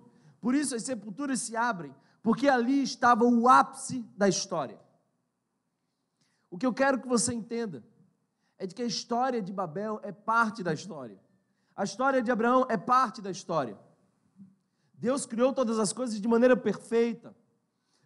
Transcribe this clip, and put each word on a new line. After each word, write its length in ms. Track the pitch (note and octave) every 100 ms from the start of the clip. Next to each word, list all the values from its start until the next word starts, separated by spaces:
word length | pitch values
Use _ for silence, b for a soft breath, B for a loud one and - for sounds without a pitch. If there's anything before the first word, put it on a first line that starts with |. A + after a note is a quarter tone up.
| - b b b
por 160 | - C4+
isso 180 | D4+
as 80 | A#3+
sepulturas 580 | G#3 B3+ G#3 F3+ C#4+ B3+
se 140 | -
abrem, 400 | A3+ A#3+ F#3+ D3 C3 b b
porque 280 | - A3+ C#4
ali 340 | B3+ A#3 C#4
estava 420 | C4+ - A#3+ A#3+
o 240 | A#3+ A#3+ A#3
ápice 540 | C4+ - - - B3+ A3+ -
da 120 | G3
história. 480 | E3+ - E3+ B2+ G2+ _ _ _ _ _ _ _ _ _ _ _ _ _ _ _ _ _
O 80 | F3+
que 80 | B3+
eu 80 |
quero 260 | A3 C4+ C4+
que 60 | B3
você 260 | B3 -
entenda 520 | A#3+ G3 A#3 A#3 C#3+ - _ _ _ _ _ _ _
é 80 | F#3+
de 80 |
que 80 | F#3
a 40 | A#3+
história 540 | E3 - A#3 C4 B3
de 120 | F3+
Babel 480 | G3 F3+ D#3 G#3+ G#3+
é 80 | G#3
parte 540 | F3 - A3+ A3+ G#3+
da 100 | F3+
história. 420 | D3+ F3+ D#3+ B2 F#2+ _ _ _ _ _ -
A 80 |
história 360 | G3+ - C4+ C4+
de 120 | A3+
Abraão 340 | A#3+ A#3 C4 B3+
é 80 | A3+
parte 460 | A3+ B3 B3 G3+
da 80 | G3
história. 480 | F3 - E3 B2+ G2 _ _ _ _ _ _ - _ _ _ _
Deus 300 | _ F#3 C4+
criou 280 | - A3+ B3+
todas 260 | C4 A#3+ A3+
as 140 | G#3
coisas 280 | - B3+ G#3+
de 60 | G#3+
maneira 300 | A#3 B3 B3
perfeita, 800 | A3+ - - A#3 A#3 A3+ - - _ _ _ _ _ _